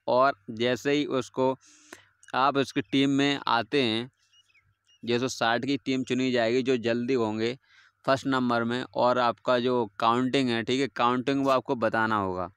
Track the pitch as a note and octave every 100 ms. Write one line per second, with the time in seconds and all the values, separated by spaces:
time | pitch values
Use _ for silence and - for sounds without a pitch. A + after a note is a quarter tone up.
0 | - B2 C3+ - - A2 A#2+ B2+ C#3+ D3
1 | C#3+ C3 A#2+ - C3 C3 - - - -
2 | _ _ _ B2+ C3+ C#3 C3+ - - C3+
3 | C#3 C#3 C#3+ C#3 - A#2 A2+ C#3+ B2 A2
4 | B2+ _ _ _ _ _ _ _ _ _
5 | A2 A#2+ B2+ - A#2+ A#2 B2+ C#3 - C3
6 | B2+ B2+ C3 A#2+ A2+ B2 B2 C3 A2+ A#2
7 | A#2+ C3 A2 G#2+ A2+ C3 _ _ - _
8 | - C3+ C#3 C3 B2 A#2+ A#2 B2 B2+ B2
9 | B2 B2 A#2+ A2+ - B2 B2 B2 A2 -
10 | A#2 A#2+ B2+ C3+ B2+ A#2 A2+ B2+ C3+ -
11 | A#2+ B2+ B2 C#3 C3+ C3 A#2+ C3 A2 A2+
12 | A2 G#2+ F#2+ F2+ F2